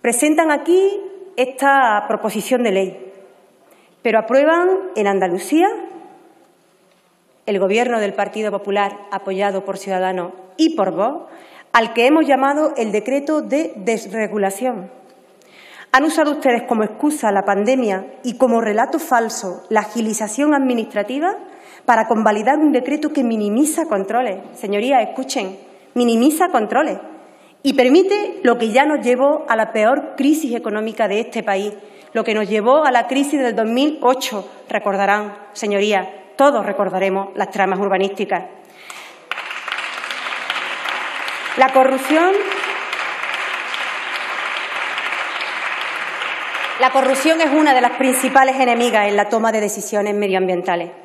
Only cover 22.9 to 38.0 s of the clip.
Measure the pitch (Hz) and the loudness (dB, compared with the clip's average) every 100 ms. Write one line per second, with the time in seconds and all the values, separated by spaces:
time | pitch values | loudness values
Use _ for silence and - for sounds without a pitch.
22.9 | 294 302 302 247 226 208 214 302 320 320 | -2 -2 0 0 0 0 2 0 0 0
23.9 | 320 196 226 254 190 - - 202 202 240 | -2 0 -2 -2 -4 -12 -12 -4 -2 2
24.9 | 262 220 - 262 - 190 190 - - - | 2 2 -4 -6 -4 -6 -10 -20 -20 -8
25.9 | 240 240 226 254 311 359 262 214 226 294 | 0 2 4 4 4 2 2 2 0 0
26.9 | 190 - - - - - _ 269 269 247 | -4 -10 -20 -20 -20 -20 _ -2 4 6
27.9 | 311 381 403 415 - 247 233 226 220 302 | 6 6 0 -2 0 2 2 2 4 4
28.9 | 294 226 247 277 302 - 226 220 220 214 | 2 0 2 2 2 0 0 0 2 2
29.9 | 285 - - 269 311 285 233 226 208 220 | 2 -2 0 2 2 0 -4 -4 -4 -4
30.9 | 208 214 202 226 226 208 196 208 202 - | -2 0 0 -2 -6 -2 -2 -2 -8 -18
31.9 | - - 226 220 214 202 214 214 285 302 | -20 -8 -4 -2 -2 0 0 4 4 6
32.9 | 247 240 262 285 294 254 214 220 240 294 | 2 2 0 0 0 0 0 0 2 0
33.9 | 302 - 262 - 214 185 - - 214 202 | 2 2 2 -2 -8 -10 -18 -6 -4 -2
34.9 | 190 196 208 208 196 - - 214 202 208 | 0 2 0 -2 -12 -18 -8 -2 0 2
35.9 | 240 180 - - - 285 240 208 196 196 | 0 -2 -12 -20 2 4 4 -2 -2 -2
36.9 | 185 190 190 196 - 190 214 190 190 202 | 0 0 0 -4 -4 -6 0 0 0 0
37.9 | 190 | 0